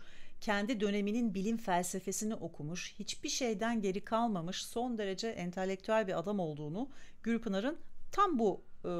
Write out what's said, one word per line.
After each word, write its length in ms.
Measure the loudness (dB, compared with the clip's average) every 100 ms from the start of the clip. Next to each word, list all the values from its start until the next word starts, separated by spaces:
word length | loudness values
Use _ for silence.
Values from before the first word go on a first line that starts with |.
| -8 -6 -6 -2
kendi 400 | 2 2 2 2
döneminin 540 | 2 2 2 2 2
bilim 220 | 2 2 0
felsefesini 800 | 4 4 2 -2 -2 -2 -2
okumuş, 600 | -2 -4 -6 -6 -6 -6 -6
hiçbir 300 | -6 -4 -2
şeyden 540 | 0 0 2 2 2
geri 220 | 2 0
kalmamış, 600 | 0 2 2 0 -2 -4
son 340 | -4 -2 -2 0
derece 300 | -2 -2 -2
entelektüel 800 | -2 -4 -2 -2 -2 2 2 4
bir 120 | 0
adam 220 | 0 0
olduğunu 500 | 0 -2 -4 -4 -4 -6 -10 -6
Gürpınar'ın 560 | 0 0 2 0 0 -2 -4 -2 0
tam 260 | 4 4 6
bu, 260 | 4 2 -4 -6
e, 40 | -4 -2